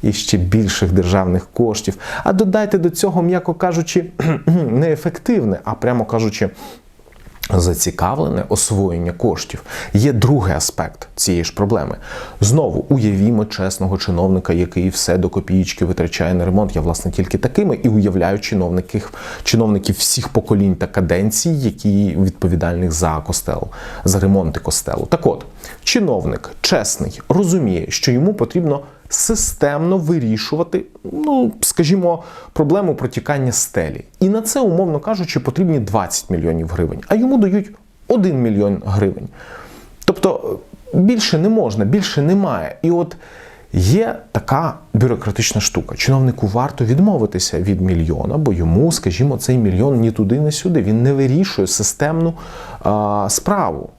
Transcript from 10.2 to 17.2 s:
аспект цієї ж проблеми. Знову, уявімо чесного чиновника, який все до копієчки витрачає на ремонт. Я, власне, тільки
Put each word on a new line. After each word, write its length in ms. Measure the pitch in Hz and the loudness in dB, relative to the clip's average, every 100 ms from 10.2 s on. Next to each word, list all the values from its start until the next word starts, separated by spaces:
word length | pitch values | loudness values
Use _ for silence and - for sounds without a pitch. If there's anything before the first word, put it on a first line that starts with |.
| 98 143 92 | 4 2 2
аспект 540 | 71 - - 82 - - | -2 -4 -4 -8 -8 -20
цієї 300 | - - 87 | -6 -2 0
ж 100 | 82 | -2
проблеми. 420 | - 101 110 73 - - - - - | -2 0 0 -2 -8 -10 -14 -14 -2
Знову, 460 | 104 135 151 - - | 2 4 2 -2 0
уявімо 560 | 139 107 98 101 117 | 2 4 4 4 2
чесного 540 | 107 - 95 - 95 95 | 0 -2 -4 -2 -2 -2
чиновника, 540 | - 87 95 92 92 | -2 0 2 2 2
який 360 | 87 87 92 92 | 0 0 0 0
все 300 | 92 - 87 | 0 0 2
до 100 | 90 | 2
копієчки 560 | 98 - 92 90 - | -2 0 0 0 0
витрачає 500 | 85 90 85 - 85 | -2 0 -2 0 0
на 100 | 90 | 0
ремонт. 320 | 87 92 104 85 | 2 2 2 0
Я, 60 | |
власне, 280 | 78 85 - | -2 -2 -4
тільки 280 | - | -2